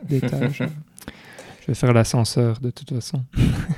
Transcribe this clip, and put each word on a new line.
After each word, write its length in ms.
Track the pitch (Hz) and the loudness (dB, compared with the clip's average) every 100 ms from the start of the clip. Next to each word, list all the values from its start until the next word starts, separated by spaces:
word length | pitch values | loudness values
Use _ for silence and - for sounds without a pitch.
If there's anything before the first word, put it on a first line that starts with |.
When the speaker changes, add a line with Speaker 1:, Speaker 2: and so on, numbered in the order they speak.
| - | -2
Speaker 1:
d'étage, 520 | 135 127 139 147 139 | -2 0 0 -2 -2
Speaker 2:
<laughs> 20 | |
Speaker 1:
euh, 40 | 156 151 - - - - - - - - | -6 -8 -16 -18 -20 -20 -20 -20 -20 -12
je 60 | - | -6
vais 60 | |
faire 180 | 120 127 | 0 4
l'ascenseur, 680 | 117 110 127 110 139 117 110 | 6 4 2 2 2 2 0
de 100 | 123 | -6
toute 200 | - - | -8 -8
façon. 340 | 123 - 139 127 | -8 -6 -8 -4
<laughs> 40 | - - - - | 2 2 2 -4